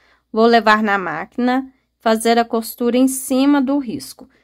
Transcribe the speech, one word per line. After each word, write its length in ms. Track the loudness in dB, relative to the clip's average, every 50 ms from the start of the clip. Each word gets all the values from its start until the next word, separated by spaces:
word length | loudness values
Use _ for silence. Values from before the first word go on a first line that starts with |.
| _ _ _ _ _ _
Vou 160 | -2 0 2
levar 360 | 4 2 2 4 4 2 2
na 160 | 2 0 -2 -2
máquina, 760 | -4 -6 -8 -10 -10 -10 _ -4 -2 -2 -2 -2 -4 -8 _ _ _ _ _ _
fazer 400 | 0 0 0 2 2 2 2 2
a 60 | 0
costura 540 | 0 -2 -4 -4 -6 -6 -4 -2 0 2 2
em 100 | 2 2
cima 540 | 0 -4 -4 -2 0 2 2 4 4 2
do 160 | 2 0 -2 -2
risco, 500 | -4 -6 -8 -10 -10 -14 -20 -20 -20 _ _ _